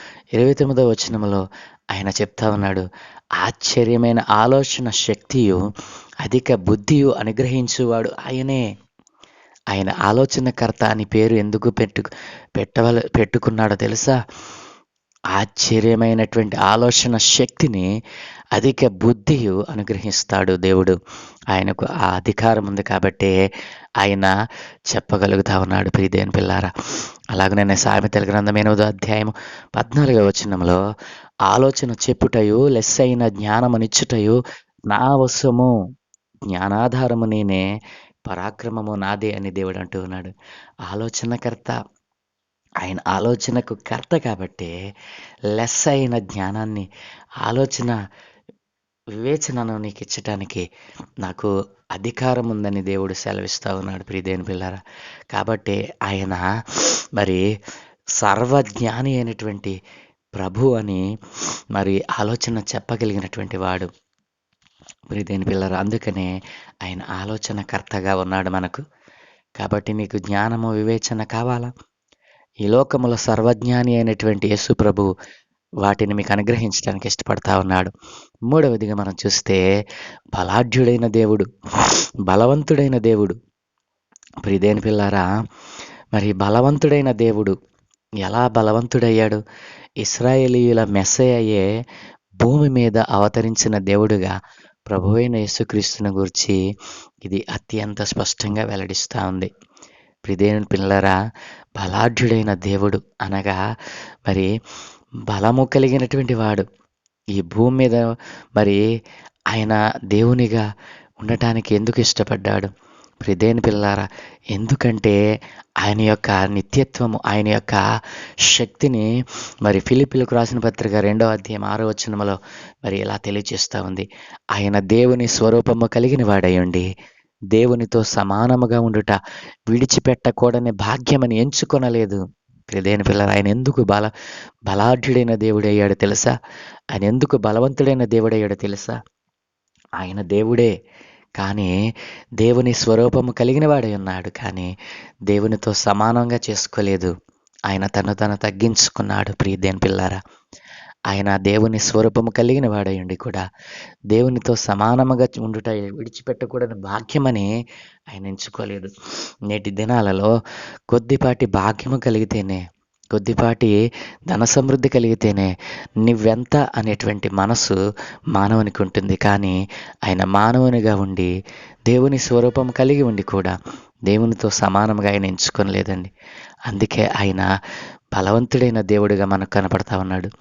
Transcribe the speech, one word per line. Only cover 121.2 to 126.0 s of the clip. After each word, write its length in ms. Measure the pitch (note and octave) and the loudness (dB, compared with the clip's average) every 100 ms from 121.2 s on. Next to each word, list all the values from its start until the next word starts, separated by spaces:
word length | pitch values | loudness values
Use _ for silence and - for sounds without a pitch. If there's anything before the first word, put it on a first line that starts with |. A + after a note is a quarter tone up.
| A2+ | 2
అధ్యాయం 320 | G#2+ G2 G#2+ | 0 -6 -8
ఆరో 240 | G2+ G#2+ A2 | -6 -4 -4
వచనములో 520 | G#2 - G#2 G2+ G2 - - - - - | -4 -6 -4 -4 -4 -8 -20 -20 -12 -6
మరి 120 | G2 | -4
ఇలా 200 | G2+ G#2 | -4 -6
తెలియజేస్తా 640 | G#2 G2+ G2+ - - A2 | -6 -6 -6 -6 -6 -6
ఉంది. 280 | F#2+ F#2 G2 - - - - | -6 -8 -10 -12 -20 -20 -6
ఆయన 280 | G2+ G2+ G#2 | -2 0 0
దేవుని 480 | F#2+ A2+ B2 B2 A#2+ | 4 4 6 4 0
స్వరూపము 580 | - A2 A#2 A#2 A#2 A#2 | 2 4 4 2 2 2
కలిగిన 400 | A#2+ | 2